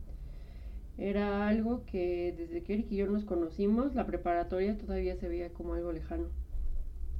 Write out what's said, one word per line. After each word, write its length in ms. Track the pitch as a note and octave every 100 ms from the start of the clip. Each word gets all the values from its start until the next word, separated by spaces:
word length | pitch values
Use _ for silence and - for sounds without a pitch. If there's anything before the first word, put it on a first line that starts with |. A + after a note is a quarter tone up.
| - - - - - - - - - -
Era 520 | G3 G3+ G3+ G3+ G#3
algo 360 | A3 A3 B3 -
que 480 | F#3+ F3+ F3 F3 E3+
desde 240 | E3+ E3+
que 120 | E3+
Eric 120 | G#3 -
y 40 | G3
yo 120 | G3
nos 160 | G#3
conocimos, 680 | G#3 F3 E3 - G3+ A3+ C#4 B3+
la 100 | E3
preparatoria 680 | F3 F3+ E3+ E3+ F#3 G3 G#3+
todavía 380 | - F#3+ F#3 F3+
se 120 | F3+
veía 200 | F3 F3
como 220 | - E3+
algo 160 | E3+ E3+
lejano. 340 | D#3+ - E3+ - - - - - - - - - -